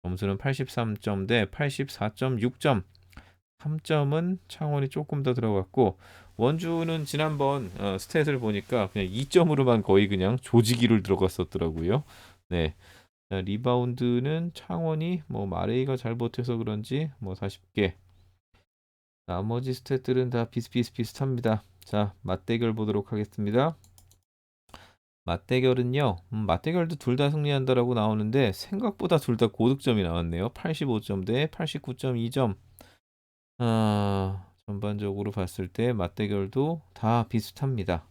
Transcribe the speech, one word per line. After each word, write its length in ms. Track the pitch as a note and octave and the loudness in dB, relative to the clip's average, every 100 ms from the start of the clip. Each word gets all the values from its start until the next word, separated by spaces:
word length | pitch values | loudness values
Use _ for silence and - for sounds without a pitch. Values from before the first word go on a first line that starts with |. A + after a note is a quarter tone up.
점수는 340 | F2+ F#2 G2 G2 | -6 -4 -2 -2
팔십삼 580 | C#3 C3+ C3+ - A2+ G#2 | -2 -2 -4 -4 -4 -4
점 280 | - G2+ F#2+ | -4 -4 0
대 240 | A#2 G2 | 0 0
팔십사 640 | - C#3+ C3+ C#3 - G#2 | -2 -4 -4 -8 -4 -6
점 240 | - C3 B2 | -2 -2 0
육 200 | A#2+ - | -2 0
점. 240 | D#3 A2+ - _ _ - - _ _ _ | 0 0 -2 _ _ -20 -20 _ _ _
삼 220 | D3+ D#3 | -8 -8
점은 580 | - D#3 C#3+ D3+ F3 F#3 _ | 0 0 2 0 -2 -4 _
창원이 400 | - D3+ C#3+ C3+ | -8 -2 -2 -2
조금 340 | D3 D3+ D3 | -4 -6 -4
더 120 | C3+ | -2
들어갔고, 640 | B2+ A2+ G2+ F#2 - A2+ - - - - - | 0 0 0 0 2 2 2 -18 -20 -20 0
원주는 680 | A#2+ D#3+ E3 E3 E3 D#3+ | 0 0 -2 -2 -2 -4
지난번, 680 | D3 D3 D#3 D3 C#3 C#3 G2+ G2 | -4 0 0 2 0 0 -4 -4
어, 180 | G2+ F#2+ | -4 -4
스탯을 440 | - E3 D3+ C3+ | 0 0 2 2
보니까 500 | A2+ G2+ - B2 G2 | 0 -2 0 0 0
그냥 180 | G#2 F#2 | 0 -2
이 160 | G#2 C3+ | -4 2
점으로만 560 | F3+ E3+ C#3+ C3 A#2 | 4 4 4 6 4
거의 260 | G2+ G2 G2+ | 6 6 6
그냥 280 | G2 F#2+ B2 | 2 2 0
조지기를 640 | - A#2 A2 A#2+ A#2 A2+ | 4 6 6 4 4 4
들어갔었더라고요. 1000 | F#2+ F#2 F#2 - F2+ - E2+ D#2+ E2+ B2 D3 - - _ _ | 4 2 2 0 -4 -2 -2 -2 0 0 -2 -20 -20 _ _
네. 260 | F2 D#2+ - - - _ _ _ | 0 0 -4 -20 -20 _ _ _
자, 100 | F#2+ | -6
리바운드는 1120 | F#2+ G#2 B2 B2 B2 B2 B2 A#2+ C3+ D#3+ E3+ | -2 -2 0 2 0 0 0 2 0 -2 -4
창원이 680 | - - E3+ E3 D#3 E3 F3+ D3+ | -8 -8 -4 -2 -2 -2 -4 -6
뭐 200 | A2 G2 | -6 -4
마레이가 500 | F2 F#2 A#2+ C3+ B2+ | -4 -2 0 0 -2
잘 220 | A#2+ A#2 | -4 -4
버텨서 380 | A#2 - A#2+ A#2 | -4 -4 -4 -4
그런지 520 | A2+ G#2+ G#2+ D3 D#3 - | -4 -6 -4 -4 -4 -8
뭐 160 | G2 | -10
사십 380 | F#2 G2+ - _ | -6 -8 -10 _
개. 240 | - G2 - _ _ _ _ _ _ _ _ _ _ _ _ - | 0 0 0 _ _ _ _ _ _ _ _ _ _ _ _ -8
나머지 440 | F2+ G#2 A#2+ C3 | -4 -2 -4 -4
스탯들은 600 | B2+ - C3+ C3 B2+ B2+ | -8 -2 -4 0 0 2
다 160 | A#2+ A#2 | -2 -2
비슷비슷비슷합니다. 1120 | - A2+ A#2+ A#2 - A2+ - C3+ B2 A#2 A2 - _ | -4 -4 -2 -2 -4 -8 -4 -2 0 0 0 -2 _
자, 340 | - G#2 G#2 - | -4 -2 -2 -4
맞대결 520 | - F#2 - A#2 A#2 | -6 -6 -2 0 0
보도록 360 | A2 G#2+ G2+ G2+ | 0 0 -2 -2
하겠습니다. 640 | G#2+ G#2 - G#2 A2+ D3+ D#3 - - _ _ _ _ _ _ _ - - _ _ _ | -4 -4 -4 0 2 2 -2 -18 -20 _ _ _ _ _ _ _ -20 -20 _ _ _
맞대결은요, 920 | - E2+ - C3 B2+ B2+ B2 C3+ C3+ F2 - | -4 -4 0 2 4 2 0 0 0 -2 -6
음, 40 | A2 G#2 | -4 0
맞대결도 500 | E2+ - F3 E3+ E3 | 0 0 0 -2 -2
둘 200 | - B2+ | -2 2
다 140 | C#3+ | 2
승리한다라고 640 | D3+ D3 C#3 B2+ B2 A#2+ | 2 0 0 2 2 2
나오는데 580 | A#2+ G#2+ G#2+ G#2+ C3 A#2+ | 2 2 2 2 4 2
생각보다 640 | F#2 - G3 A3+ - E3+ E3 | 0 -6 -2 -2 -2 2 2
둘 180 | - A2+ | 2 2
다 80 | A2+ | 2
고득점이 560 | - A#2 C3+ - A2 | 4 2 2 2 2
나왔네요. 480 | F2+ E2+ E2+ E2+ G#2 | 2 0 -2 -2 -4
팔십오 500 | - - D#3 C#3+ A2 | -4 -6 -4 -2 -2
점 240 | - G2 | -2 -6
대 220 | F#2 B2 D#3 | -2 0 -2
팔십구 460 | - D#3 C#3+ - B2 | -4 -6 -6 -10 -6
점 200 | C3+ A#2+ | -4 -2
이 140 | A#2 | -2
점. 260 | C3+ B2 G2 - - - _ _ _ _ _ _ _ | 0 0 -2 -12 -20 -20 _ _ _ _ _ _ _
아, 880 | A#2+ A2+ A2 G#2 G2+ G2 F#2+ F#2+ F#2 _ - | 0 2 2 2 0 0 -2 -4 -12 _ -10
전반적으로 640 | G2+ G#2 G#2 G2+ G2 G2+ | -6 -4 -4 -4 -2 -4
봤을 380 | G2+ F2+ - F#2 | -4 -6 -6 -8
때 240 | - A#2+ | -2 0
맞대결도 920 | A2+ F2 - G#2 G2+ G2 C3 D3 E3 - | 0 -4 -2 -2 -2 -2 0 -2 -2 -10
다 360 | - A2 A#2 A2+ | -4 2 2 2
비슷합니다. 800 | A#2 - - C#3 B2+ F#2+ E2+ - | -2 -4 -6 -4 -2 -2 -2 -4